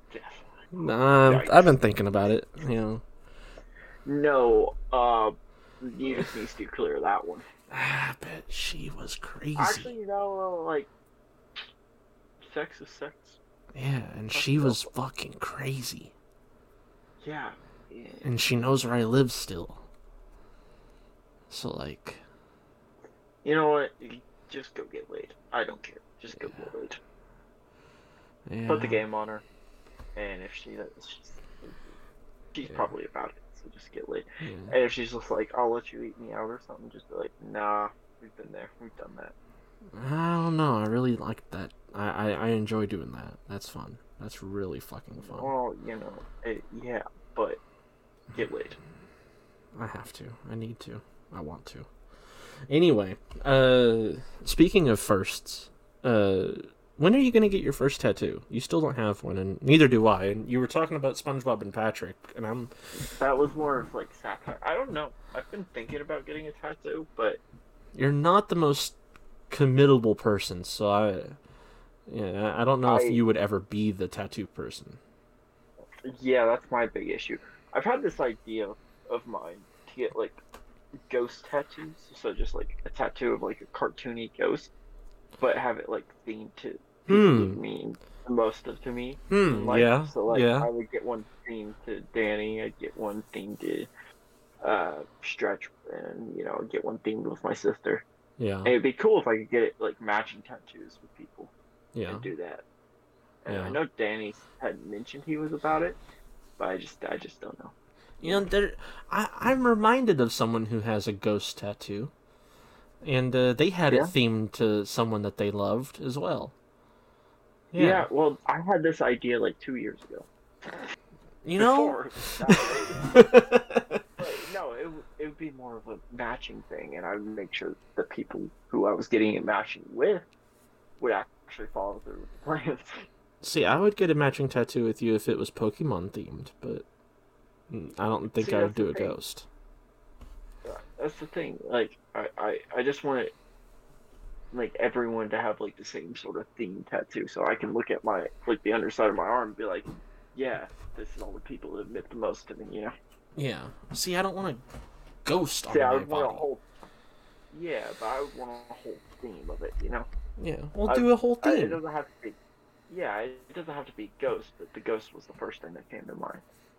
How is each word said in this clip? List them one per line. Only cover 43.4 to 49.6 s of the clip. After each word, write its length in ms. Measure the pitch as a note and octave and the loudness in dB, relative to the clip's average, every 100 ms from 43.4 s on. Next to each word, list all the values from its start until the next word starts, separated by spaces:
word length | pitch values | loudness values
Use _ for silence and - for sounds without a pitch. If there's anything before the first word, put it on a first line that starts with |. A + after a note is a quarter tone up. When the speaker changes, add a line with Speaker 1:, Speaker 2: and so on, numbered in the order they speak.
| - | -14
Speaker 2:
That's 200 | G2+ - | -12 -12
fun. 300 | D#2 - A#2 - - | -14 -14 -16 -20 -16
That's 220 | G#2 - | -16 -14
really 380 | F#2+ G2+ F#2 C2+ | -10 -6 -6 -8
fucking 420 | - - - - | -12 -16 -16 -18
fun. 200 | - - | -16 -8
Speaker 1:
Well, 320 | C3+ C3 A#2+ - A2+ | -4 -2 -4 -6 -10
you 100 | A2 | -10
know, 160 | G#2+ - - - | -12 -14 -16 -10
it, 180 | A2+ G#2+ - A2+ | -8 -8 -10 -12
yeah, 200 | A#2+ A2+ - - - | -6 -6 -8 -14 -12
but 240 | - G#2 - - - _ _ _ _ - A#2 | -4 -2 -4 -12 -20 _ _ _ _ -14 -6
get 160 | G#2+ | -6
laid. 220 | B1+ - - - - - - - - _ _ | -6 -10 -14 -20 -20 -20 -20 -20 -20 _ _